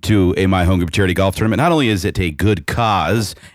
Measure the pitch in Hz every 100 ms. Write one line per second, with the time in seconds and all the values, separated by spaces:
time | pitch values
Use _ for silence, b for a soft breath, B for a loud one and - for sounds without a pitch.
0 | - 107 90 90 95 95 87 92 87 -
1 | 95 90 95 - 110 104 160 165 127 104
2 | 87 - 90 73 101 98 - - 117 98
3 | 78 107 107 - B